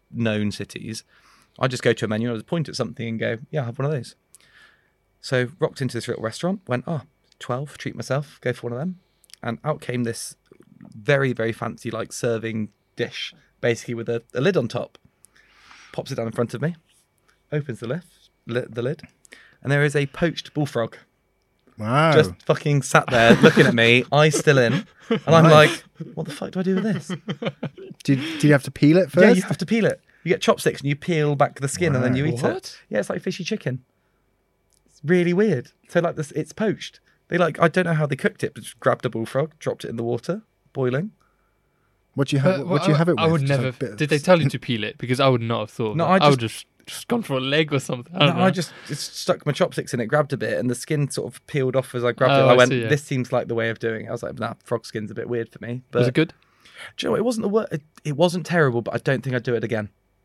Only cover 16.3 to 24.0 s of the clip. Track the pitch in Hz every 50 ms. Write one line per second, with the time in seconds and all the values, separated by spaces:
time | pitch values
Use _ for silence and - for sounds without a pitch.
16.3 | 110 - 120 110 - 117 127 160 175 - _ _ _ _ _ _ _ _ _ _
17.3 | _ _ _ _ - 151 143 - 117 107 - 113 131 175 175 _ _ _ _ _
18.3 | _ _ _ - 117 120 127 - 110 120 117 127 147 - - - _ _ _ _
19.3 | - - - _ _ _ - 123 139 143 147 151 143 147 143 139 - - - 170
20.3 | - - - - - - 151 139 - 117 117 113 - - - _ _ _ _ _
21.3 | _ _ _ _ _ _ _ _ _ - 104 110 123 143 156 160 151 156 156 92
22.3 | 92 - _ - 127 - - 151 147 143 131 - - 160 - - 127 117 113 117
23.3 | 214 - - - - - 151 113 - 117 113 117 120 123